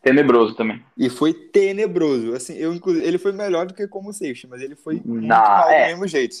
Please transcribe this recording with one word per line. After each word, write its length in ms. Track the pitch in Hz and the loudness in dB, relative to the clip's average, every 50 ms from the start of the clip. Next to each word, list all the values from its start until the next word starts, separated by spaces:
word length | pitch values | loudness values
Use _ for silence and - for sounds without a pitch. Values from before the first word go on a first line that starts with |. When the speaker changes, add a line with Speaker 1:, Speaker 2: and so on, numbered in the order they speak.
Speaker 1:
tenebroso 520 | - 135 131 143 147 131 120 120 113 107 110 | 4 4 4 6 6 6 6 6 4 2 0
também. 260 | - 113 110 107 117 _ _ _ - | -4 -6 -6 -6 -10 _ _ _ -4
Speaker 2:
E 100 | - 123 | -4 -4
foi 240 | 123 - 151 160 | -2 0 -2 -2
tenebroso. 1000 | - - - - - - 196 196 196 202 220 196 175 175 160 151 139 123 113 113 120 | -2 -2 -10 0 2 2 2 2 0 -2 -4 -2 -2 -2 0 0 -2 -2 -4 -6 -8
Assim, 220 | 127 - - 165 | -8 -10 -14 -10
eu, 180 | 95 151 160 175 | -8 -6 -6 -6
inclu-, 260 | 170 - 190 175 160 | -6 -4 -2 -2 0
ele 180 | - 165 180 180 | 0 -2 -4 -2
foi 120 | 185 202 | -2 -4
melhor 340 | 196 196 208 202 180 165 180 | -4 -4 -4 -4 -2 -4 -4
do 80 | 185 190 | -6 -8
que 120 | - 208 | -10 -12
como 260 | 202 - 202 196 208 | -10 -10 -14 -14 -14
safety, 360 | 202 - 185 147 123 - - 127 | -12 -10 -10 -10 -10 -12 -16 -20
mas 120 | 123 123 | -16 -14
ele 140 | 135 135 147 | -14 -14 -14
foi 260 | _ _ 160 160 - - | _ _ -8 -8 -8 -6
muito 220 | - 117 113 110 | -8 -8 -6 0
Speaker 1:
Não, 100 | 113 113 | 2 4
Speaker 2:
mal 320 | 113 113 208 202 196 - - | 4 6 6 6 4 6 6
do 40 | |
Speaker 1:
é. 160 | 156 151 123 87 | 6 4 4 2
Speaker 2:
mesmo 200 | - 180 196 190 | 0 -4 -6 -4
jeito. 260 | 156 143 127 117 - - | -2 -2 -2 -2 -6 -14